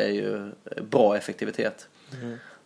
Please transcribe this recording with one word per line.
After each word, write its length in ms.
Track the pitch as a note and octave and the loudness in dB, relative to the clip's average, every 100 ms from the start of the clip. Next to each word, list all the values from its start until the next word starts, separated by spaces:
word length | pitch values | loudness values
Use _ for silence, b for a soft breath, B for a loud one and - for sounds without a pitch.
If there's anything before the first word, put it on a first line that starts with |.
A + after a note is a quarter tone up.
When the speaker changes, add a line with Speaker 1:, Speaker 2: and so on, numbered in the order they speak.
Speaker 1:
är 60 | G#2 | 2
ju, 240 | G#2 G#2 G#2 G2+ - - - | 2 0 -2 -6 -12 -12 -10
eh, 80 | |
bra 340 | G#2+ B2+ G#2+ G#2 | 0 6 6 6
effektivitet. 720 | - G2 G#2+ - A2 - - B B B2+ | -2 -4 -6 -2 -4 -4 -18 B B -12
Speaker 2:
Mm. 160 | A#2+ A#2 B B | -10 -12 B B